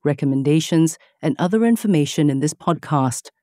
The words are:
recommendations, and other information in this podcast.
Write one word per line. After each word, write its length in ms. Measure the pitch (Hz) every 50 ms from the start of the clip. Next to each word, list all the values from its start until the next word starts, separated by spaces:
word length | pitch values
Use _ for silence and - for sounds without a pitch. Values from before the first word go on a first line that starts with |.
| _
recommendations, 920 | 147 147 - 147 139 135 135 135 147 147 160 160 - 175 165 160 160 160 _ _ _ _ _
and 140 | - 156 -
other 280 | - 170 180 196 220 226
information 640 | 233 233 - - 208 185 151 143 135 - - 151 147
in 100 | 135 135
this 140 | 139 151 -
podcast. 760 | _ - - 165 - - - 156 143 131 131 123 - _ - _ _